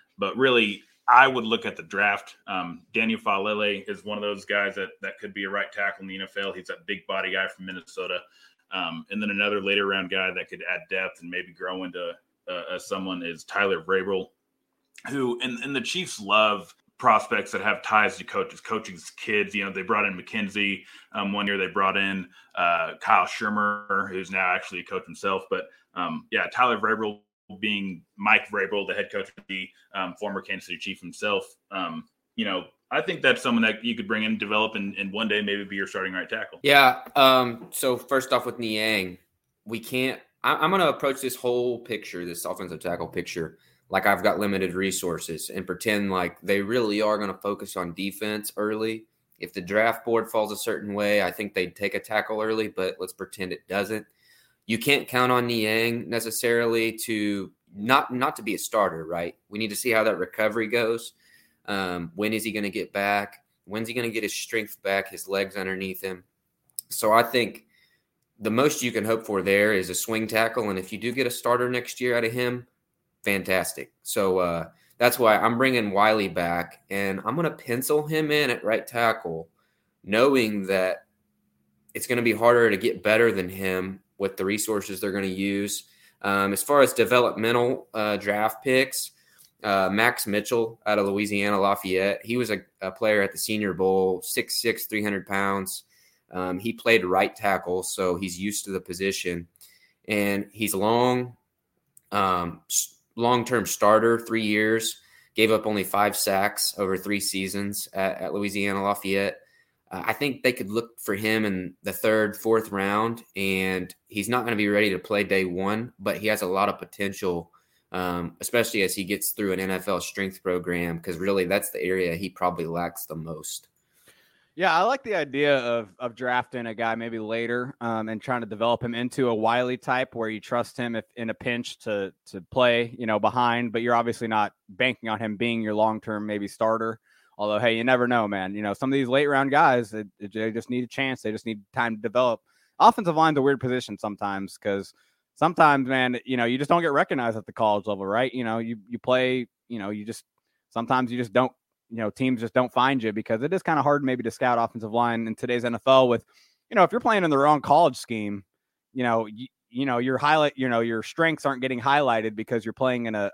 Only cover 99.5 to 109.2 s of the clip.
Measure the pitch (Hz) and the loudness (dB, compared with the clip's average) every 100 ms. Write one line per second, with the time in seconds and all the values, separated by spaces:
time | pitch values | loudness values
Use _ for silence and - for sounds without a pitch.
99.5 | _ - _ _ _ - 104 101 101 98 | _ -20 _ _ _ -4 0 2 0 -4
100.5 | 110 104 95 104 120 123 123 123 - _ | -4 -2 0 2 4 4 2 -4 -10 _
101.5 | _ _ _ _ - _ 104 95 90 87 | _ _ _ _ -20 _ 0 2 2 0
102.5 | 85 _ - - _ _ - 117 123 120 | -8 _ -4 -4 _ _ -2 2 2 2
103.5 | 123 95 - 104 110 117 117 113 113 107 | 0 0 2 6 6 6 2 0 -2 0
104.5 | 104 107 113 113 - _ _ _ - 110 | 2 2 2 -2 -8 _ _ _ 2 4
105.5 | 107 110 104 90 101 104 98 - 95 101 | 4 2 -2 0 2 2 2 0 2 2
106.5 | - - - 98 92 101 101 98 98 95 | 0 -4 -2 -2 -2 -2 -2 -2 -2 -4
107.5 | 101 101 - - 98 95 - 90 98 101 | -4 -4 -6 -8 -2 -2 -2 -6 -4 -4
108.5 | 101 101 98 98 101 95 98 | -2 0 0 0 -2 0 0